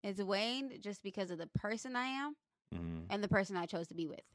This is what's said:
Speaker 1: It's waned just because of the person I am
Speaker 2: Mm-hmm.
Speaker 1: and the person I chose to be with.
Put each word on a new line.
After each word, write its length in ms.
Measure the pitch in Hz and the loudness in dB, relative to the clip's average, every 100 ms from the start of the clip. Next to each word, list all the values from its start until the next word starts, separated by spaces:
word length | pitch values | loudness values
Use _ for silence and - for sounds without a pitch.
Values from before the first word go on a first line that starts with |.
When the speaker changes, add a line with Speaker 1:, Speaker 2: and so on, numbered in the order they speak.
Speaker 1:
It's 200 | 202 196 | -2 -2
waned 560 | 190 196 220 254 269 - | 2 4 4 2 -2 -4
just 200 | 202 202 | -6 -6
because 280 | 202 190 185 | -4 -2 -2
of 60 | 170 | -2
the 100 | 165 | -2
person 460 | - 208 220 262 247 | -2 0 -2 0 0
I 100 | 254 | 0
am 300 | 269 285 302 _ _ _ | 0 -2 -4 _ _ _
Speaker 2:
Mm-hmm. 240 | 85 82 82 85 | -4 -2 -4 0
Speaker 1:
and 120 | 202 | 0
the 60 | 208 | 4
person 280 | 202 190 190 | 4 4 0
I 100 | 170 | 0
chose 200 | 175 170 | -2 -4
to 60 | |
be 120 | 170 160 | -2 -4
with. 140 | - - | -4 -12